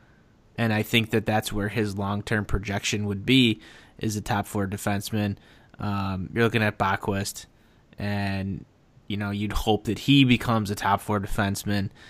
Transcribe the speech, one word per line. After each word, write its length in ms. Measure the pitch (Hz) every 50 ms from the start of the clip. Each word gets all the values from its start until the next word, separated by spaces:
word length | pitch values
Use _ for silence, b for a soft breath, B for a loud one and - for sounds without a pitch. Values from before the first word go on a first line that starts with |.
| b b b b b b b b _ _ _
And 140 | - 117 113
I 120 | 107 107 107
think 260 | - - 117 107 -
that 160 | - 110 101
that's 260 | - 107 107 - -
where 160 | 107 104 101
his 300 | 104 101 120 107 104 95
long-term 480 | 101 101 98 101 101 101 - 117 107 101
projection 600 | - - 98 95 101 98 104 - - - 104 104
would 200 | 101 98 98 101
be, 340 | 113 131 131 123 113 107 B B B B B B B B
is 180 | - - 113 104
a 60 | 104
top 260 | 98 - 117 101 101
four 200 | - - 104 98
defenseman. 720 | 95 101 101 - 107 101 101 - - 113 107 104 101 98 b b b b b b b b -
Um, 500 | - 104 101 101 98 98 95 92 90 - -
you're 100 | 113 117
looking 200 | 113 113 117 107
at 140 | 104 -
Boqvist, 680 | - 101 95 98 - - 110 98 98 98 - - - - - b b b b b b b b -
and, 680 | - 101 104 104 101 101 98 98 98 95 98 95 - - - _ _ _ _ _ - _
you 100 | - 104
know, 140 | 101 104 101
you'd 220 | 101 101 107 101 -
hope 320 | - - 110 107 101 -
that 140 | - 98 -
he 240 | - - 139 143 135
becomes 460 | 123 123 110 - - 113 110 104 95
a 60 | 104
top 260 | - - 98 101 101
four 180 | - - 107 101
defenseman. 720 | 98 - - - 101 98 98 - - 107 104 101 95 95 B B B